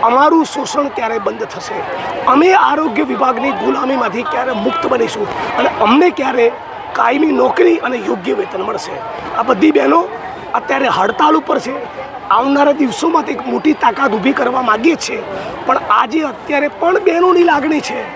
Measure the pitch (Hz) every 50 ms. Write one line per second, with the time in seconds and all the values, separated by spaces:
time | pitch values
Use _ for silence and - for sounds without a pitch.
0 | - 226 240 262 294 302 339 320 302 - - - 494 - - 302 285 277 - -
1 | 240 226 233 220 202 - 214 220 220 - - - - - 190 180 160 - - -
2 | - - - - - - 247 285 320 370 381 - - 254 285 294 311 320 214 240
3 | 302 262 254 208 269 262 254 226 254 277 269 - - 254 269 262 247 262 269 254
4 | 240 214 175 233 247 - 202 233 254 262 254 208 208 247 - 330 330 - 262 240
5 | 226 - - - - - - - - - - - - - - - 220 208 240 285
6 | 349 359 - - 269 262 254 247 233 233 233 - - - - - - - - -
7 | - 233 254 285 - 311 277 247 254 240 - - - - 113 - - 247 254 240
8 | 196 202 240 202 175 - 403 202 190 - - 185 190 214 214 - - - - -
9 | - - - - - - - - 233 240 247 190 - 311 302 285 277 277 294 339
10 | 349 427 - - - - - - - - - - - - 277 269 277 247 208 -
11 | 185 214 226 - 294 302 311 311 311 - 311 262 - 233 269 - 240 - - -
12 | - - - - - - 185 214 247 277 277 285 285 294 294 311 294 247 - -
13 | - 339 330 - - - - - - 254 240 247 - 302 302 - - 240 220 -
14 | 269 262 208 220 185 262 277 - 277 240 247 262 254 226 214 214 233 330 320 -
15 | - - 247 220 - - - - - - - - - - - - - - 240 226
16 | 247 240 240 320 311 277 247 - - - 294 285 285 294 - - - 339 359 -
17 | - 370 330 339 349 370 349 349 349 339 311 294 269 311 311 294 - - - -
18 | 220 - -